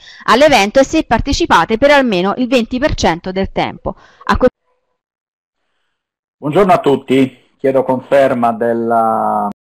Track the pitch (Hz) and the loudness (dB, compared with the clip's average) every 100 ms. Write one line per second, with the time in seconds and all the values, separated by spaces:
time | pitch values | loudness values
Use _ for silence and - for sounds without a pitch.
0 | - - - 226 302 240 202 269 269 320 | -20 -10 -2 2 4 4 2 2 2 0
1 | - 226 - - 339 185 165 226 285 285 | -2 -2 -2 -2 0 0 0 0 2 4
2 | 254 180 190 - 247 254 226 247 302 - | 2 0 -2 -2 -2 -2 -2 -4 -4 -2
3 | 196 170 190 185 185 - 127 - - - | -2 -2 -6 -6 -6 -4 -6 -8 -12 -12
4 | _ _ - 202 254 - _ _ _ _ | _ _ -4 0 0 -2 _ _ _ _
5 | _ _ _ _ _ _ _ _ _ _ | _ _ _ _ _ _ _ _ _ _
6 | _ _ _ _ 143 156 196 175 143 135 | _ _ _ _ -4 0 2 2 2 -2
7 | - 131 131 - _ _ 135 131 131 127 | 0 0 0 -4 _ _ -2 0 -2 -4
8 | - 139 135 123 117 110 117 117 117 117 | 0 2 2 0 -2 -2 -2 -2 -2 0
9 | 113 110 110 107 104 - | 0 -2 -2 -4 -6 -10